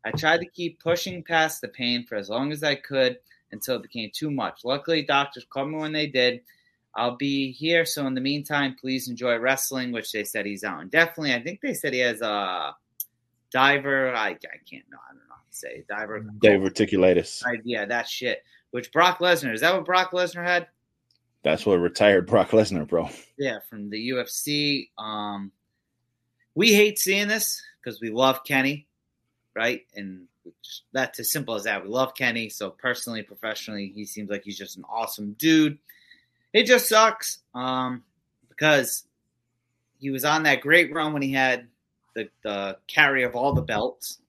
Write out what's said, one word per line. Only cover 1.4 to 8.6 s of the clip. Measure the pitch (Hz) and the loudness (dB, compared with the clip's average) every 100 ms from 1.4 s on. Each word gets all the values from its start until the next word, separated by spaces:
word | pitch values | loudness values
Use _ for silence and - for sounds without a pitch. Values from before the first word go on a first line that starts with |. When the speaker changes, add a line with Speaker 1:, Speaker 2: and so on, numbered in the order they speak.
| 156 - | 2 -2
Speaker 1:
the | - | -12
pain | - 120 123 120 | -6 -2 -2 -4
for | 107 | -8
as | 98 | -4
long | 113 139 | -4 -4
as | 151 | -2
I | 151 143 | -2 -4
could | - 135 127 123 _ _ _ | -4 0 0 0 _ _ _
until | 104 - 120 | -12 -6 -6
it | |
became | - 120 107 | -6 -10 -10
too | - 151 | -6 -6
much. | 139 98 - | -4 -6 -6
Luckily, | 120 143 151 160 | -6 -4 -2 -2
doctors | 143 139 139 123 - | 2 0 0 -8 -10
caught | 139 143 | -6 -6
me | 156 | -6
when | 156 | -4
they | 151 151 | -4 -2
did. | 131 123 123 _ _ _ _ _ 107 | 2 0 0 _ _ _ _ _ -4
I'll | 120 123 | -4 -2
be | 139 139 135 | -4 -2 -4
here, | 123 156 170 160 | -4 2 2 2
so | 147 135 | -2 -4
in | |
the | 131 | -2
meantime, | 135 147 143 147 | -2 -4 -2 -2